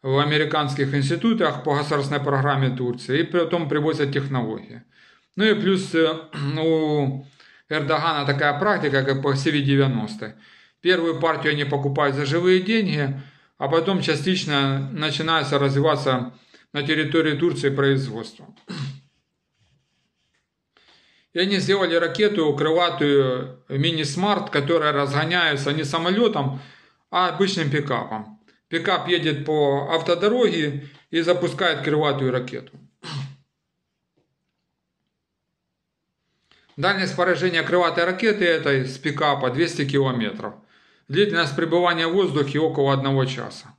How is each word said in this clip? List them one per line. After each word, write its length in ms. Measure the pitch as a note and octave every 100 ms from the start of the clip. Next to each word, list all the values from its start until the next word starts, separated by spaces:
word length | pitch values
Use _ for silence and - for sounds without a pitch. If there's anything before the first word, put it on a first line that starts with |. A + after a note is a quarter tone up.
в 160 | C3+ C3+
американских 760 | D3 D3+ D3+ D#3 C#3+ C#3 C3+
институтах 680 | C#3+ C3+ E3+ A3+ A3 E3 C3+
по 100 | -
государственной 460 | C#3+ D3 D3+ C#3 D3
программе 500 | C#3+ C#3 C#3 C3+ C3+
Турции, 500 | B2+ B2 B2 - C#3
и 40 |
потом 440 | E3 F3 E3 F3 D3
привозят 440 | D3 D3+ D3+ C#3+
технологии. 720 | C#3 C#3 C3 A2 G#2+ - A#2 - _ _ _ _ -
Ну 80 |
и 100 | G#3+
плюс, 400 | G#3 F3+ F#3+ F#3
э, 200 | E3 D#3+ D#3+ D#3+
<clears throat> 280 | D3+ C#3+ D3+
у 640 | D#3+ D#3+ D#3 D3+ C#3 C3+ - _ - - _
Эрдогана 560 | D#3 C#3+ D3+ E3 D3+
такая 340 | C#3+ C#3 D3 C#3+
практика, 440 | G3 F#3 D3+ C3+
как 200 | C3 C3+
по 120 | C#3+
си 160 | C3+ D#3+
ви 120 | D3
девяносто. 720 | C3+ C#3 C3+ A#2 G#2+ - A2 - - - _ _
Первую 400 | E3+ F3+ E3 D3
партию 320 | D#3+ D3+ D3+
они 120 | D3
покупают 520 | C#3 C#3+ C#3 C#3 D3 C3+
за 80 |
живые 360 | C#3+ D#3+ F3+ F#3
деньги, 600 | F#3 A3+ G3 D3 C#3 C3+ - _ _ _
а 100 | C#3+
потом 320 | E3 E3 F#3+
частично 880 | - D3 - F#3 - C#3+ C#3 C3+ C#3
начинается 680 | D3+ D#3 C#3+ D#3+ E3 C#3 C#3+
развиваться 760 | C#3 C#3 D#3 D3+ C#3+ B2+ B2 - _ - _
на 100 | D3
территории 540 | C#3+ D#3 D3 D#3+ D#3 C#3+
Турции 340 | E3+ D3 C#3+
производство. 760 | C3+ C#3 C3+ B2 A2 A2 - D3+ - - E3+ - - _ _ _ _ _ _ _ _ _ _ _ _ _ _ _ _ _ _ _ _ _ _ _
И 60 | E3+
они 200 | G3 G3
сделали 380 | - G3 F3+ E3+
ракету 580 | E3 - G#3 G#3 D#3
крылатую 1080 | C#3 D3 E3 F3 C#3 D3 C#3+ C3 B2+ C#3 - _
Мини-Смарт, 840 | B2+ D#3+ D#3+ C#3+ E3+ G3 G3 -
которая 420 | D3+ C#3 E3 D3+
разгоняется 800 | C#3+ C#3+ C#3+ D#3+ F3+ E3 C#3+ C#3+
не 120 | D3+
самолетом, 760 | D3 E3 E3+ G3 A#3 G3 C3+ C3+ - - _ _ _
а 180 | F3+ F3+
обычным 420 | D#3+ G3 F#3 D3+
пикапом. 680 | C#3+ C#3+ A#2+ A2 A2 G#2 - _ _ _
Пикап 380 | E3 F#3+ F3+ F3
едет 360 | F3 D3+ C#3
по 500 | C#3+ D3+ C#3+ C#3 C#3+
автодороге 920 | D#3+ D#3+ E3+ G3+ A#3+ A3 E3+ D3+ C#3 - - _
и 100 | E3
запускает 640 | E3 F3 F3 C3+ F3+ D3+
крылатую 500 | D3+ D3+ D3+ C3+ C3
ракету. 400 | B2+ B2 A#2+ - - - _ - D3 C3+ - _ _ _ _ _ _ _ _ _ _ _ _ _ _ _ _ _ _ _ _ _ _ _ _ _ _ _ _ _ _ _ _ _ -
Дальность 400 | E3+ G3 F#3 C3+
поражения 460 | F3+ E3 F3+ E3+
крылатой 420 | D#3 F3 E3+ D#3+
ракеты 400 | E3+ F#3 A3+ G#3
этой 400 | F3 D#3+ C#3+ C3+
с 140 | B2+ -
пикапа 520 | D#3+ C#3+ D3+ C#3 C3+
двести 360 | B2+ E3+ - C#3
километров. 680 | C#3 C3+ A#2+ G#2+ F#2+ G#2+ - _ _ _ _ _
Длительность 480 | C#3+ G#3 E3+ D#3 C#3
пребывания 500 | E3 E3+ F3+ E3 E3
в 60 |
воздухе 460 | F#3 F3+ C#3+ C#3 C#3+
около 340 | D#3 C#3 C#3
одного 320 | C3+ C#3 C3+
часа. 500 | C3 - A2 - -